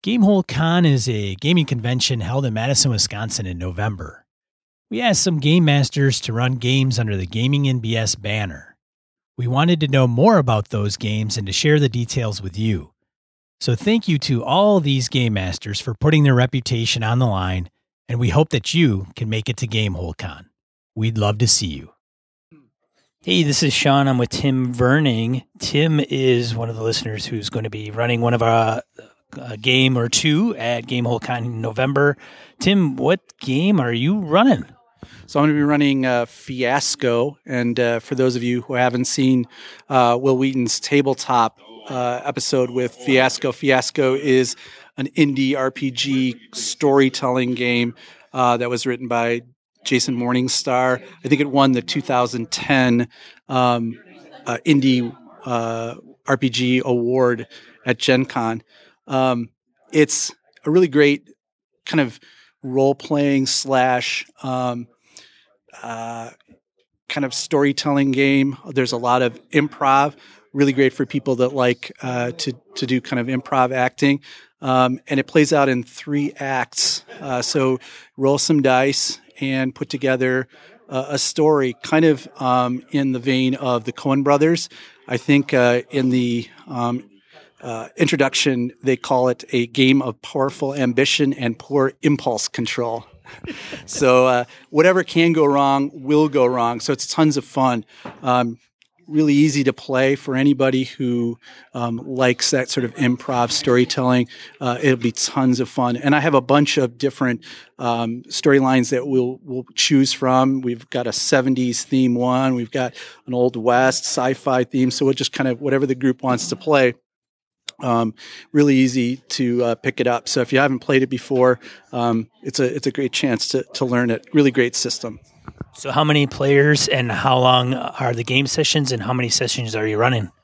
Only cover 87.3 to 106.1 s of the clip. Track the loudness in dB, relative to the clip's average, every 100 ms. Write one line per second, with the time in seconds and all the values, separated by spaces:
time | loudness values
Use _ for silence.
87.3 | -20 _ _ -12 -12 -12 -2 0 2 0
88.3 | 0 0 0 -4 -4 -2 -2 0 0 2
89.3 | -2 -4 -2 -2 2 4 4 0 -10 -10
90.3 | -4 -4 -2 -6 -2 -2 0 0 0 0
91.3 | 0 -6 -6 -4 0 0 0 -2 0 -2
92.3 | -4 -6 -6 -6 -4 -6 -6 -12 _ -20
93.3 | -20 -16 -16 -14 -16 -12 0 4 6 4
94.3 | 2 -2 -12 _ 4 4 4 0 2 2
95.3 | 4 2 2 2 2 -2 -6 0 2 2
96.3 | 2 2 2 -2 -2 -4 -6 -4 2 2
97.3 | 2 -4 0 0 0 -6 -20 -20 -8 0
98.3 | 0 0 -6 _ _ _ _ -4 0 4
99.3 | 4 4 2 0 -2 -4 0 2 0 -4
100.3 | 0 2 2 2 0 -4 -6 -4 -2 -4
101.3 | -6 -16 -20 -14 -6 -6 -6 -8 0 2
102.3 | 2 0 -2 -2 -4 -4 -2 -2 -2 -2
103.3 | -2 0 -2 2 2 2 0 0 2 0
104.3 | -8 -20 -8 -6 -2 0 2 0 -4 -6
105.3 | 0 0 0 -2 -2 -2 -2 0